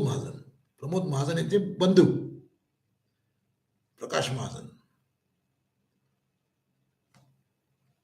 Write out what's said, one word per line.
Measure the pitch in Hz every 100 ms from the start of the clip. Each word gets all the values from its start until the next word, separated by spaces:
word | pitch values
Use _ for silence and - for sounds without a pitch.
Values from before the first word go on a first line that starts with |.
महाजन, | 143 - - - - - _ _
प्रमोद | 135 185 165
महाजन | 139 143 165
यांचे | 160 202 - -
बंधू | 185 185 170 - - - - _ _ _ _ _ _ _ _ _ _ _ _ _ _ _
प्रकाश | - 156 135
महाजन. | - - - - - _ _ _ _ _ _ _ _ _ _ _ _ _ _ _ _ _ _ _ _ _ _ _ _ _ _ _ _ _ _ _ _